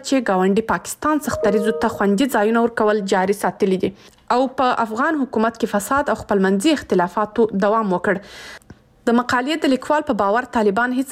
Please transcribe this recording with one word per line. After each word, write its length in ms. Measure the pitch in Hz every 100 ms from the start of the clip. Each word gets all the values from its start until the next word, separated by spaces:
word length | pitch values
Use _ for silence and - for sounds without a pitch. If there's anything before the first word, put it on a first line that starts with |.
| -
چې 180 | 269 226
ګاونډي 340 | 185 190 202 220
پاکستان 500 | 185 - - 302 302 -
سختریزو 480 | - 202 214 214 226 220
ته 80 | -
خوندي 320 | 202 202 262 233
ځایونه 300 | 208 233 233
ورکول 360 | 233 214 214 196
جاري 240 | 196 190 208
ساتلي 360 | 190 - 196 185 202
دي 80 | - - - - 247
او 60 | 262 262
په 160 | 254 -
افغان 340 | 220 220 302 311
حکومت 340 | 254 226 220 -
کې 100 | 220
فساد 400 | 202 - 277 285
او 80 | 220 -
خپلمنځي 520 | 202 190 196 311 285
اختلافاتو 680 | - 180 175 220 208 240 226 196
دوام 280 | 202 226 208 175
وکړ. 200 | 208 190 - - - - - - _ _ 247
د 60 | 233
مقالې 440 | 240 247 262 320
د 60 | 320
لیکوال 320 | 254 - 302 302
په 120 | 214
باور 260 | 196 226 254
طالبان 400 | 240 214 202 247 254
هیڅ 100 | 269